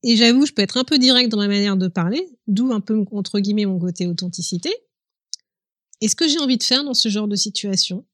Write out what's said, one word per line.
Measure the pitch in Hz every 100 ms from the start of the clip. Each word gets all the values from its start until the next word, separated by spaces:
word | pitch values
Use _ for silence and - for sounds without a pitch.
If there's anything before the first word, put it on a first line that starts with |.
Et | 240 226
j'avoue, | 233 247
je | 285
peux | -
être | 196 254
un |
peu | 254 302
directe | 254 247 247
dans | 214
ma | 202
manière | 202 202 190
de | 185
parler, | 180 170 262 370 247 -
d'où | 202 254
un | 220
peu, | 196 220 202
entre | 208 190 208
guillemets, | 202 208
mon | 202 185
côté | 180 175 175
authenticité. | 170 180 170 175 175 302 466 _ _ _ _ _ - _ _ _ _ _ _
Et | 214
ce | -
que | 330
j'ai | 311
envie | 277 247
de |
faire | - 254
dans | 285
ce | 254 233
genre | 208 214
de | 202
situation | 214 - 202 190 - 185 -